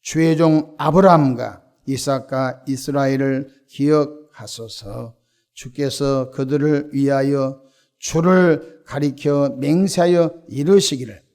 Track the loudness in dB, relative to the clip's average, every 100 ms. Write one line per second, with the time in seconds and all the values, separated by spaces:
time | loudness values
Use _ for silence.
0 | -6 0 0 2 4 2 -2 -4 0 4
1 | 6 6 4 0 -8 -12 _ _ -8 -6
2 | -2 -4 -4 -4 -4 -6 -8 -8 -4 -2
3 | 0 0 0 -2 -6 _ _ -4 0 2
4 | 0 -8 -20 -20 -18 -16 -16 -16 -14 -14
5 | -14 -18 _ _ _ -20 -18 -6 -6 -2
6 | -2 -2 -4 -6 -2 0 2 0 -2 -2
7 | 0 2 0 0 -2 -6 _ _ _ _
8 | -6 -2 2 4 4 2 -2 -20 -12 -4
9 | -4 -2 -2 0 0 -2 0 2 2 2
10 | 2 4 2 -2 -12 -6 4 4 4 -4
11 | -10 -16 _